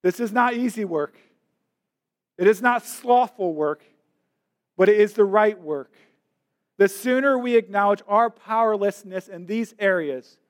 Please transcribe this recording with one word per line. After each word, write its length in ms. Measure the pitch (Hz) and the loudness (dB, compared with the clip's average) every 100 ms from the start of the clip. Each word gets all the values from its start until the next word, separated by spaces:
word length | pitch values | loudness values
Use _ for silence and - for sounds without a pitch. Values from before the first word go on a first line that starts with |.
This 160 | 180 180 | -2 -2
is 120 | 233 | -4
not 220 | 233 247 | 0 0
easy 320 | 240 247 220 196 | -2 -6 -6 -6
work. 320 | 160 147 _ _ _ _ _ _ _ _ _ _ _ _ - | -6 -6 _ _ _ _ _ _ _ _ _ _ _ _ 0
It 80 | 185 | 2
is 160 | 214 | 2
not 240 | 247 240 - | 0 -2 -6
slothful 720 | - 247 247 247 - 180 156 | -14 2 2 2 -4 -6 -2
work, 280 | 151 147 _ _ _ _ _ _ _ _ _ - | -4 -4 _ _ _ _ _ _ _ _ _ 0
but 120 | 190 | 2
it 100 | 214 | 4
is 140 | 208 | 2
the 120 | 214 202 | 2 2
right 340 | 208 214 202 | 4 2 -2
work. 320 | 156 147 131 _ _ _ _ _ _ _ _ - | -10 -10 -10 _ _ _ _ _ _ _ _ 0
The 100 | 196 | 0
sooner 480 | 196 247 254 277 254 | 0 -2 0 2 0
we 200 | 247 233 | 2 0
acknowledge 480 | 185 202 202 202 - | 0 -2 0 0 0
our 220 | 208 233 | 0 0
powerlessness 1000 | 226 - 220 226 214 202 190 196 185 180 | _ -6 -2 0 0 -2 -4 -14 -14 -12
in 200 | 180 180 | -18 -8
these 260 | 220 220 _ | -6 -6 _
areas 580 | 196 185 151 131 - _ | -2 -2 -4 -8 -12 _